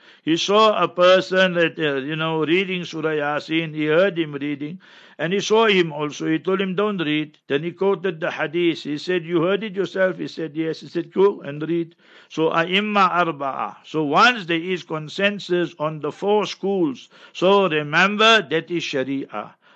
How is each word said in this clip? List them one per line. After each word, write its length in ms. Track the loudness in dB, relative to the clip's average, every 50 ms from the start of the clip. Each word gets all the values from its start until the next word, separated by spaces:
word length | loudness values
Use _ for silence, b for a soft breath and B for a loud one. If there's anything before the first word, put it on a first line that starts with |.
| b b b b
He 160 | b -2 -2 0
saw 420 | 0 2 4 6 6 6 4 4
a 80 | 0 0
person 680 | 2 4 6 8 8 6 4 2 2 2 2 4 4
that, 240 | 2 0 0 0 -2
uh, 160 | -2 -2 -2
you 200 | -2 -4 -4 -6
know, 300 | -4 -4 -2 -2 -2 0
reading 400 | 2 2 0 0 -2 -4 -6 -8
Surah 240 | -8 -8 -6 -4 -4
Yasin. 640 | -2 -2 -2 -2 -4 -4 -4 -4 -4 -4 -4 -4 -6
He 140 | -4 -2 2
heard 320 | 2 4 2 2 2 -2
him 140 | -4 -4 -4
reading, 460 | -8 -6 -6 -6 -6 -8 -10 -10 -12 B B B B B B B B
and 160 | -4 -2 -2
he 60 | -2
saw 260 | 0 2 2 4 4
him 260 | 4 4 4 2 0
also. 360 | -2 -6 -6 -6 -6 -6 -2 -2
He 100 | -2 -2
told 240 | 0 -2 -2 0
him, 140 | 0 -2 -2
"Don't 240 | -2 -2 -2 -2 -2
read." 400 | -2 -2 -2 -2 -4 -6 _ _ _ -2
Then 160 | -2 -2 -2
he 80 | -4
quoted 480 | -6 -2 0 0 0 0 -2 -6 -6 -4
the 100 | -6 -8
hadith. 540 | -4 -4 -6 -4 -2 0 0 0 0 -2 -6
He 160 | -8 -8 -8
said, 260 | -4 -4 -4 -4 -2
"You 160 | 0 0 0
heard 220 | 2 2 0 -2 -4
it 120 | -6 -4
yourself?" 440 | -4 -4 -4 0 0 0 0 0 -4
He 80 | -8 -10
said, 280 | -8 -8 -10 -8 -6
"Yes." 260 | -6 -4 -4 -6 -8
He 60 | -10 -10
said, 220 | -8 -8 -8 -4
"Go 300 | 0 4 4 4 4 0
and 260 | -10 -10 -10 -8 -6 -4
read." 280 | -4 -4 -4 -6 -10 b b b b b b b
So 220 | -4 0 0 2
A'imma 580 | 2 2 0 2 0 0 0 0 2 2 2 4
Arba'a. 680 | 4 2 0 0 0 -4 -6 -6 -4 -4 -6 -8 -8 -12 _
So 200 | -6 -4 -2 -2
once 420 | 2 4 6 6 6 4 2 -4
there 140 | -4 -4 -4
is 240 | -2 -4 -6 -6 -6
consensus 880 | -8 -8 -8 -8 -8 -6 -2 0 0 -2 -2 -4 -2 0 0 0 -2 -4 -6
on 220 | -6 -6 -4 -4
the 100 | -6 -6
four 340 | -6 -4 -2 0 0 0 0
schools, 640 | -2 -6 -6 -4 -2 0 0 0 0 -2 -6 -14 _ B B B B B
so 340 | 0 4 4 6 6 4 2
remember 760 | 0 -2 -2 0 2 4 4 4 4 4 6 6 6 6 4
that 260 | 2 -2 -4 -2 -2
is 140 | -4 -4 -4
Sharia. 720 | -4 -2 -2 -2 -2 -4 -6 -6 -8 -10 -10 -10 -10 -14 _ b b b